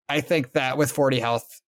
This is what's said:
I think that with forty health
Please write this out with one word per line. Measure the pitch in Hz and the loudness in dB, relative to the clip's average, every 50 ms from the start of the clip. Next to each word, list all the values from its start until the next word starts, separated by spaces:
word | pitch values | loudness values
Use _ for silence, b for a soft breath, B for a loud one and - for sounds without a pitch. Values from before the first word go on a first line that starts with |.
| _ | _
I | - 143 151 | -4 -4 -4
think | 139 - 180 160 135 127 - | 0 0 0 0 0 0 -2
that | 151 135 131 131 | -2 0 0 0
with | 143 151 135 | 0 -2 -2
forty | - - 143 135 131 120 | 0 0 2 2 2 2
health | 120 117 117 113 - - - - _ | 0 0 -2 -2 -4 -10 -20 -20 _